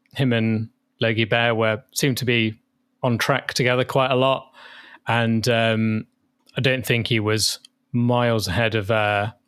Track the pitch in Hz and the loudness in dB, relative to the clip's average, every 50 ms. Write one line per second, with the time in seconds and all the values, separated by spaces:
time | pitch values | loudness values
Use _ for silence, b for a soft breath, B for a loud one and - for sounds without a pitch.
0 | _ _ - - 143 127 120 113 113 113 110 110 110 - _ _ _ _ _ - | _ _ -4 -2 0 2 2 0 0 0 -2 -2 -4 -8 _ _ _ _ _ -4
1 | 117 113 113 110 117 101 123 117 117 120 117 110 113 110 110 104 - _ - - | -2 0 0 0 0 0 0 0 2 2 2 2 0 0 0 -2 -6 _ -6 -2
2 | - 139 123 - 120 120 120 117 110 110 107 - _ _ _ _ _ _ _ - | -2 -2 -2 -2 -2 0 0 2 0 0 -4 -6 _ _ _ _ _ _ _ -4
3 | - 127 117 107 - - 139 127 - - - - 127 123 127 127 123 - - 139 | -2 -2 0 0 0 0 0 0 0 -4 -4 -2 0 0 2 0 -2 0 0 0
4 | 131 131 135 127 131 135 131 - - _ B B B B B B B B B B | 0 2 2 2 2 2 0 -2 -6 _ B B B B B B B B B B
5 | B - 117 117 117 113 113 110 107 123 117 113 113 113 113 110 110 110 110 110 | B -2 0 0 2 2 0 0 0 2 2 2 2 2 2 0 0 0 -2 -4
6 | - _ _ _ _ _ _ _ _ _ - - 113 131 131 131 113 - 123 117 | -6 _ _ _ _ _ _ _ _ _ -6 -2 0 0 0 -2 0 0 0 0
7 | 107 - 120 110 104 107 110 110 107 - - - _ - _ _ _ - - 120 | 0 0 0 0 0 0 0 0 0 -2 -4 -6 _ -20 _ _ _ -6 -2 0
8 | 120 120 123 120 120 120 117 110 101 95 87 120 117 110 107 113 98 95 117 107 | 0 2 2 2 2 2 0 0 -2 -2 -2 0 0 0 0 -2 -2 0 0 0
9 | 107 104 104 101 101 107 - _ _ | 2 2 0 0 -2 -4 -8 _ _